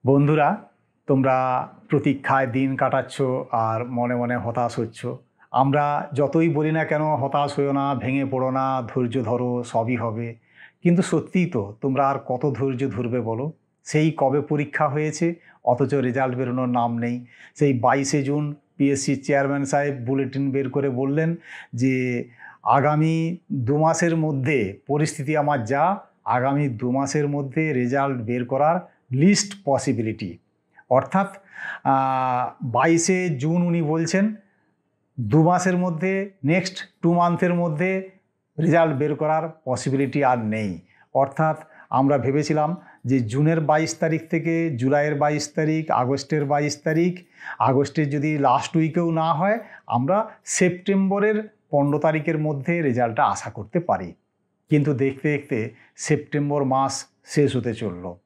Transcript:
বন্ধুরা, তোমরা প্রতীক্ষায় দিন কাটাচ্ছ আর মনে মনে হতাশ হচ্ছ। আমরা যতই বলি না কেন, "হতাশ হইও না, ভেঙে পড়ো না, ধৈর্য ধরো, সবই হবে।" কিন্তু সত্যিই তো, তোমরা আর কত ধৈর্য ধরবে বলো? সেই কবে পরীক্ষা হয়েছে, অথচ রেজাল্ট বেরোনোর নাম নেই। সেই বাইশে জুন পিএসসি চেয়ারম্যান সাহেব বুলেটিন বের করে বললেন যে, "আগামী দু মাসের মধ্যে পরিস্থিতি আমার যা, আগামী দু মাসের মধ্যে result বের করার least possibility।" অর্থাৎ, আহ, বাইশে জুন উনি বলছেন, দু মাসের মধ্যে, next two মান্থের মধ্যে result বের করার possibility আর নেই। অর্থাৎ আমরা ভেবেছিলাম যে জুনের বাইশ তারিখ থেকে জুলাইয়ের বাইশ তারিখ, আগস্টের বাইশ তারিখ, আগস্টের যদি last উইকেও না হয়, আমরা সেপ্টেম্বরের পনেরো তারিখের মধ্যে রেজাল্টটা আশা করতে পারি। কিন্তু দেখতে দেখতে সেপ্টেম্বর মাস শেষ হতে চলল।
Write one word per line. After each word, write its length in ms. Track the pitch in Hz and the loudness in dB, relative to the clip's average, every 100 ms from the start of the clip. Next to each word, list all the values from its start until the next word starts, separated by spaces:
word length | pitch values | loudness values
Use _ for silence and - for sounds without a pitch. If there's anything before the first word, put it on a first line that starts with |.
| 123 | 4
বন্ধুরা, 640 | 139 143 156 147 208 - _ _ _ - | 4 4 4 2 0 -10 _ _ _ -2
তোমরা 600 | 135 131 131 131 127 127 - - | 2 2 2 0 -2 -4 -16 -2
প্রতীক্ষায় 580 | 147 143 135 - 135 131 | 0 0 -2 0 0 0
দিন 280 | 123 135 131 | 0 -2 0
কাটাচ্ছ 460 | 131 131 127 - 131 131 - | 0 0 -4 -4 -2 -2 -4
আর 340 | 117 113 113 123 | -2 0 -2 -4
মনে 300 | 120 120 123 | -4 -2 -2
মনে 220 | 120 123 | -2 -2
হতাশ 420 | 120 120 120 117 | -4 -2 -2 -2
হচ্ছ। 260 | 113 - 123 127 _ _ _ | -6 -6 -10 -10 _ _ _
আমরা 580 | 120 135 147 147 147 - | 2 2 2 0 -2 -4
যতই 360 | 135 143 165 165 | -2 0 2 2
বলি 220 | 147 156 | 2 0
না 140 | 160 156 | 0 0
কেন, 300 | 151 156 143 | 0 0 0
"হতাশ 440 | 135 143 143 143 | 0 0 -2 0
হইও 120 | 139 | 0
না, 240 | 139 139 131 | 0 0 -2
ভেঙে 300 | 110 135 127 | -2 -2 -2
পড়ো 260 | 131 131 | -2 -2
না, 300 | 131 135 131 | 0 -2 -2
ধৈর্য 420 | 113 135 120 127 | -4 -2 -2 -2
ধরো, 400 | 110 120 123 123 | -2 -2 -2 -4
সবই 320 | 117 117 113 123 | -2 -2 0 -2
হবে।" 400 | 117 107 117 113 _ _ - _ | -2 -6 -8 -12 _ _ -20 _
কিন্তু 180 | 175 170 | 2 2
সত্যিই 480 | - 160 - 185 170 | 2 0 0 0 0
তো, 280 | 131 101 107 | -2 -6 -4
তোমরা 280 | 139 135 139 | -2 2 2
আর 100 | 135 | 0
কত 340 | - 123 151 123 | -4 -2 -2 0
ধৈর্য 340 | 135 123 135 | -2 -2 -4
ধরবে 320 | 107 120 123 | -2 -2 -2
বলো? 320 | 113 113 147 - _ _ | -2 -4 -6 -10 _ _
সেই 300 | - 151 160 151 | -2 2 2 2
কবে 240 | 135 143 | 2 2
পরীক্ষা 460 | 147 147 147 - 151 | 0 -2 -2 0 0
হয়েছে, 480 | 143 151 147 170 170 - _ | 0 -4 -2 -2 -2 -14 _
অথচ 300 | - 123 139 | 0 2 2
রেজাল্ট 420 | 143 123 123 135 123 | 2 0 0 -2 -2
বেরোনোর 340 | 127 127 127 | -4 -2 -2
নাম 280 | 123 117 117 | 0 0 -2
নেই। 280 | 120 123 123 - - - | -4 -6 -10 -20 -20 0
সেই 240 | 143 123 | 2 4
বাইশে 440 | 123 139 139 151 | 2 2 0 0
জুন 320 | 131 147 147 147 _ - | 0 -2 -2 -8 _ 0
পিএসসি 380 | 139 139 143 135 | 2 2 0 -2
চেয়ারম্যান 500 | - 139 139 139 139 | 0 0 2 -2 0
সাহেব 300 | 143 143 131 117 | 0 0 -4 -2
বুলেটিন 460 | 135 135 135 139 | -2 -2 -2 -2
বের 180 | 135 127 | -2 -2
করে 200 | 139 139 | -2 -2
বললেন 460 | 123 135 143 160 170 - - - | -2 -2 0 0 -2 -10 -20 -12
যে, 500 | 117 131 127 127 120 120 - - - | 0 0 2 -2 -4 -6 -16 -20 -6
"আগামী 720 | - 135 143 151 160 160 165 175 _ | 2 4 4 2 2 2 -2 -4 _
দু 260 | 139 117 147 | -4 0 2
মাসের 380 | 160 160 170 165 | 2 2 0 0
মধ্যে 640 | 156 139 135 139 95 95 - | 0 -2 0 0 0 -6 -4
পরিস্থিতি 500 | 143 151 - 139 151 | 0 0 -2 -2 0
আমার 260 | 147 143 | 0 0
যা, 500 | 107 139 170 202 - _ 104 | -2 0 0 0 -8 _ -2
আগামী 420 | 123 131 143 147 | 0 2 0 -2
দু 240 | 110 123 | -2 -2
মাসের 360 | 131 135 151 143 | -2 0 0 0
মধ্যে 460 | 143 135 139 156 | -2 -4 -2 0
result 480 | 127 123 139 139 127 | 0 0 0 -2 -2
বের 240 | 110 123 123 | -4 -4 -2
করার 340 | 135 147 180 175 _ _ | 2 2 2 -4 _ _
least 500 | 127 175 202 - - - | 4 4 4 0 -6 -2
possibility।" 720 | 135 - 113 110 107 95 82 _ _ _ _ _ | 0 0 -2 -2 -6 -10 -12 _ _ _ _ _
অর্থাৎ, 460 | 127 - 190 196 - _ - - - | 2 2 0 0 -6 _ -16 -14 -4
আহ, 680 | 135 135 135 131 127 123 123 - | 0 2 2 -2 -2 -2 -4 -6
বাইশে 680 | 127 117 160 165 170 185 180 | -2 2 2 2 2 0 -2
জুন 320 | 135 151 175 | -2 -2 0
উনি 200 | 175 170 | 0 0
বলছেন, 540 | 151 160 165 190 214 214 _ _ _ _ _ _ _ - | 0 -2 0 0 0 -2 _ _ _ _ _ _ _ -8
দু 240 | 110 147 | 2 4
মাসের 340 | 160 180 185 180 | 6 4 2 0
মধ্যে, 540 | 180 160 185 190 202 _ | 0 -2 -2 -2 -4 _
next 580 | 135 180 185 - - _ | 0 0 0 -10 -16 _
two 120 | 170 | 2
মান্থের 400 | 175 175 165 180 | 4 2 2 0
মধ্যে 580 | 175 175 151 185 190 190 _ _ _ _ - | 0 -2 -2 -2 -2 -6 _ _ _ _ -2
result 380 | 160 165 165 135 | 2 4 4 2
বের 180 | 147 147 | -2 0
করার 340 | 151 156 165 - - | 0 0 -2 -10 -6
possibility 580 | 120 143 135 135 143 | -4 -2 0 0 2
আর 140 | 135 127 | 2 2
নেই। 440 | 110 107 104 85 _ _ _ | 0 -2 -4 -8 _ _ _
অর্থাৎ 500 | 135 135 - 156 151 - - - | 0 0 0 -2 -2 -10 -20 -4
আমরা 280 | 117 139 143 | 2 2 2
ভেবেছিলাম 640 | 135 143 151 151 151 180 - - 120 | 2 0 0 0 0 -4 -10 -10 0
যে 140 | 135 | 0
জুনের 400 | 113 127 151 165 | 0 2 2 2
বাইশ 380 | 151 156 156 - | 2 2 0 -2
তারিখ 300 | 165 160 160 | -2 -2 -2
থেকে 460 | 165 156 165 165 127 | -4 0 -2 -2 -2
জুলাইয়ের 400 | 131 143 151 143 | 2 2 2 0
বাইশ 380 | 147 151 - - | 0 0 -4 -2
তারিখ, 360 | 156 156 160 | 0 0 0
আগস্টের 540 | 110 123 139 - 151 143 | 0 0 -2 -2 -2 0
বাইশ 360 | 147 147 147 | 0 0 -4
তারিখ, 420 | 160 160 175 180 - _ - - | -2 2 0 -2 -14 _ -16 -2
আগস্টের 500 | 117 135 139 165 147 | 2 2 0 0 -2
যদি 280 | 147 147 151 | 0 -2 2
last 380 | 139 131 - 165 | 2 2 2 0
উইকেও 360 | 160 175 170 | 0 0 0
না 220 | 160 160 | 0 0
হয়, 260 | 151 190 226 214 - - | 0 0 -2 -6 -20 -4
আমরা 420 | 117 135 196 220 - | -2 2 0 -2 -10
সেপ্টেম্বরের 1120 | - - 180 180 - 196 190 202 208 214 214 _ _ | -8 2 2 2 0 2 2 2 2 0 -4 _ _
পনেরো 300 | 147 143 147 | 0 2 2
তারিখের 380 | 160 156 151 156 | 2 0 -2 -2
মধ্যে 440 | 151 143 131 170 | -2 -2 -2 0
রেজাল্টটা 440 | 151 120 120 113 123 | 0 0 0 2 0
আশা 240 | 101 113 | 0 -8
করতে 300 | 113 98 175 | -12 -4 -4
পারি। 340 | 170 95 90 - _ _ _ _ _ | 0 -2 -4 -14 _ _ _ _ _
কিন্তু 240 | 151 143 | 2 2
দেখতে 380 | 131 135 135 151 | 0 -2 0 -2
দেখতে 420 | 143 - 120 113 - _ - | -2 -4 -6 -6 -10 _ -14
সেপ্টেম্বর 680 | - 147 - 147 143 143 | -2 -2 0 -4 -2 0
মাস 440 | 131 131 135 - - _ - | 2 2 0 -4 -12 _ -4
শেষ 300 | 156 139 123 | 2 2 2
হতে 180 | 117 | -4
চলল। 420 | 117 110 87 90 87 | -4 -6 -8 -12 -14